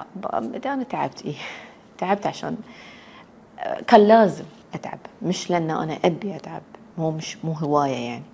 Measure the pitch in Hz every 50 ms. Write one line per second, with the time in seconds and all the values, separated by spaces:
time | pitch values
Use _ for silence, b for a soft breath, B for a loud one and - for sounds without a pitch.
0 | - - - 190 196 - - - 226 - 240 - - 269 277 269 247 - - 156
1 | 143 139 - - - - 147 B B B B B B B B B B B - -
2 | 180 180 202 202 - 151 - - - 151 - - B B B B B B B B
3 | B B B B B B - - - - - - - - - - - - 247 214
4 | 208 208 220 226 220 180 147 - - - - - - - - 160 - - - -
5 | - - - - - 165 180 - - - 175 175 165 160 160 165 160 156 151 -
6 | - 180 165 - - 202 175 156 - 160 165 160 - - - - - - - 170
7 | 160 160 156 156 156 - - - - 160 160 151 160 143 147 147 143 139 131 123
8 | 120 120 117 123 143 -